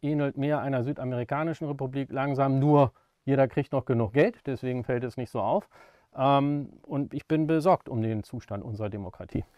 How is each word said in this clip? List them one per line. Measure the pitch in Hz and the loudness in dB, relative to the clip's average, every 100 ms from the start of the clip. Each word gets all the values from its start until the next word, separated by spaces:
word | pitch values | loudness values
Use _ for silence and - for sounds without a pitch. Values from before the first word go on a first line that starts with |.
ähnelt | 143 151 143 139 | -2 0 0 -2
mehr | 139 147 | 0 0
einer | 143 131 | 0 -2
südamerikanischen | 123 147 127 123 120 143 160 151 156 | -2 -4 -4 -4 -4 -2 -4 -4 -6
Republik | 143 131 135 139 | -6 -6 -4 -6
langsam, | 135 139 135 135 135 | -4 -2 0 2 4
nur | 143 147 131 - _ _ - | 6 6 4 0 _ _ 0
jeder | 139 135 | 4 4
kriegt | - - | 2 -2
noch | - - | -2 0
genug | 117 110 | 0 2
Geld, | 127 190 - - | 2 2 0 -8
deswegen | 123 127 127 | -6 -4 -4
fällt | 117 123 120 | -2 -2 -4
es | 120 | -8
nicht | 120 | -6
so | 117 | -4
auf. | 101 175 - - - _ _ - | 0 -2 -4 -18 -20 _ _ 0
Ähm, | 135 139 143 147 143 - | 4 4 2 -2 -6 -14
und | - 139 143 | -8 -6 -4
ich | 139 - | -6 -2
bin | 156 156 | 0 2
besorgt | 160 170 175 - | 2 4 2 2
um | 120 | -2
den | 110 110 | -2 -2
Zustand | - 120 - 101 | -6 -10 -10 -10
unserer | 123 104 107 | -8 -6 -6
Demokratie. | 104 92 - 87 - - | -6 -10 -12 -8 -8 -8